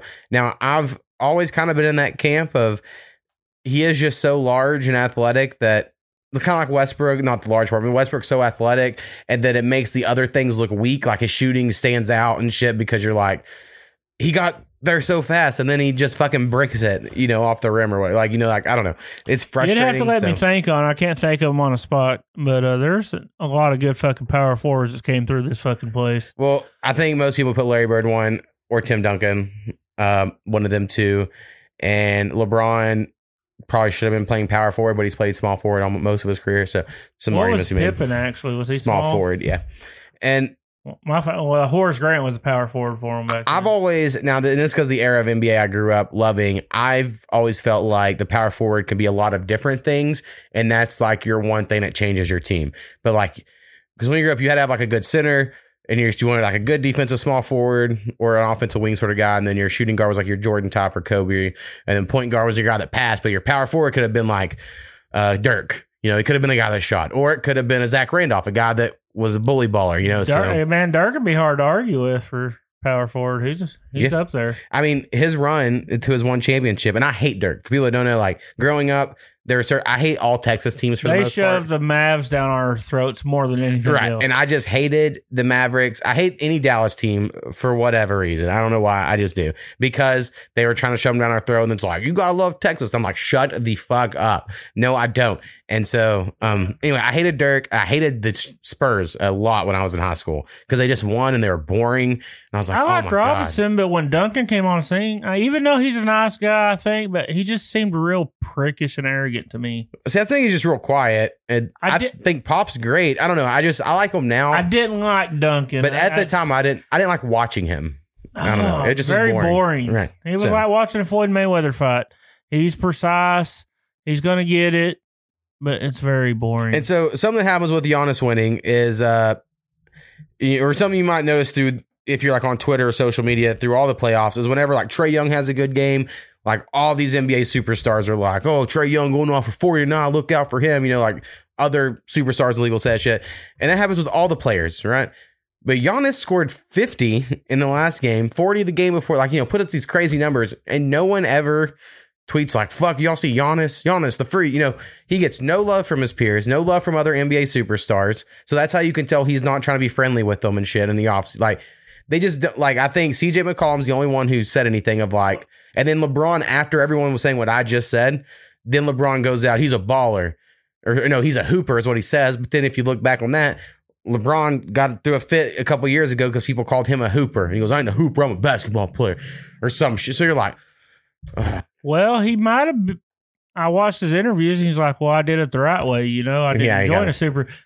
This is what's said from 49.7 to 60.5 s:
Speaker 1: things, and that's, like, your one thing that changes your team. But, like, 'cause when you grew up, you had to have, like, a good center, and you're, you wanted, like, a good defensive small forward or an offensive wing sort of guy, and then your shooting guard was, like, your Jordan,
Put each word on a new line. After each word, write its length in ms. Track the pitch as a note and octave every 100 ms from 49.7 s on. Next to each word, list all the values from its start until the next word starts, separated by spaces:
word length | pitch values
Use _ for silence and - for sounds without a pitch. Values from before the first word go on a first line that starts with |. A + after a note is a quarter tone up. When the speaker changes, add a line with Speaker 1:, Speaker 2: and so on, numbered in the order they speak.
| C3+
Speaker 1:
things, 380 | - C#3+ D3 D3 - - -
and 180 | A2+ A2+
that's, 300 | A#2 A#2 -
like, 240 | A2 A2
your 140 | A2 A2
one 260 | G#2+ G#2+ G#2
thing 160 | G#2+
that 120 | G2+
changes 340 | - G#2 F#2+ F2
your 120 | F2+
team. 320 | - F2 C#2+ - - -
But, 100 | -
like, 300 | G#2+ G2 - - _ _ - _ -
'cause 100 | A#2+
when 100 | D#3+
you 60 |
grew 80 | D#3
up, 80 | B2+
you 80 | C3+
had 80 | C#3+
to 40 |
have, 100 | C3+
like, 100 | A#2+
a 60 | A#2
good 180 | A2+
center, 480 | - D#3 D3 C#3 B2+ - _ _ -
and 120 | A#2
you're, 100 | A#2 -
you 80 | A#2+
wanted, 160 | A#2
like, 120 | G#2
a 40 | G#2
good 220 | A2+ D3+
defensive 380 | C3+ C#3 B2+ B2
small 220 | C#3+ C3
forward 540 | - B2+ B2 B2 A#2+ A2 A2+ -
or 180 | A#2 A2+
an 100 | A2+
offensive 300 | A2+ A2+ G#2+
wing 140 | A2 G#2+
sort 140 | G#2+
of 40 | G#2
guy, 180 | G#2 G#2
and 80 | G2+
then 100 | G2+
your 120 | G2
shooting 260 | - A2+
guard 140 | G#2+ G#2
was, 100 | G2+
like, 80 | G2
your 100 | G2+
Jordan, 320 | A2